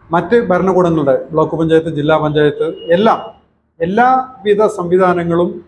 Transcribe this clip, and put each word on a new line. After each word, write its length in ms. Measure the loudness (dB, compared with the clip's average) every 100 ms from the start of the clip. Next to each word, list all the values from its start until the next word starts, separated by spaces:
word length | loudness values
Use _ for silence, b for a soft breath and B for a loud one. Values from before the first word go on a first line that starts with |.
| -4 -4
മറ്റ് 220 | 0 0 2
ഭരണകൂടങ്ങളുടെ, 640 | 0 0 2 2 0 0 0 -2
ബ്ലോക്ക് 220 | -2 -2 -2
പഞ്ചായത്ത്, 300 | 0 0 0 -4
ജില്ലാ 160 | 0 0 0
പഞ്ചായത്ത്, 420 | 0 0 0 -6 -6 0 2
എല്ലാം, 220 | 2 0 -4 -18 _ _ _ -8 -2
എല്ലാവിധ 760 | 2 2 2 -2 -6 -2 0 0 -2
സംവിധാനങ്ങളും 720 | -2 2 2 0 -2 -2 -2 -6